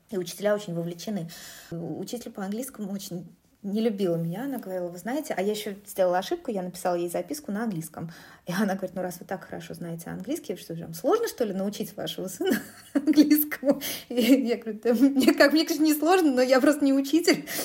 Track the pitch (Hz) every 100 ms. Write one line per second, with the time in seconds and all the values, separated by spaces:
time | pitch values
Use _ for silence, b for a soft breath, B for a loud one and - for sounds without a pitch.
0 | - 190 170 - 202 208 202 170 170 170
1 | - 202 165 B B B B 165 170 -
2 | 196 233 233 226 196 220 269 - 196 196
3 | - 175 165 - _ _ 202 208 226 196
4 | 185 165 165 185 285 269 196 185 175 180
5 | 220 285 285 180 196 208 220 196 - -
6 | 180 180 190 339 294 202 180 175 180 175
7 | 175 175 180 302 - 202 233 170 165 -
8 | 170 B B B - 180 208 190 180 190
9 | 180 175 - 190 - 175 165 170 170 165
10 | 170 175 196 339 - 180 - 165 165 165
11 | 262 440 466 - 220 190 196 202 214 -
12 | 180 - 185 - 370 254 - - - 285
13 | 302 302 294 302 - - 269 294 B B
14 | B 240 226 262 226 214 226 208 226 226
15 | 269 277 330 - 285 302 311 311 311 294
16 | 320 381 311 247 254 262 294 285 277 269
17 | 277 320 339 269 - B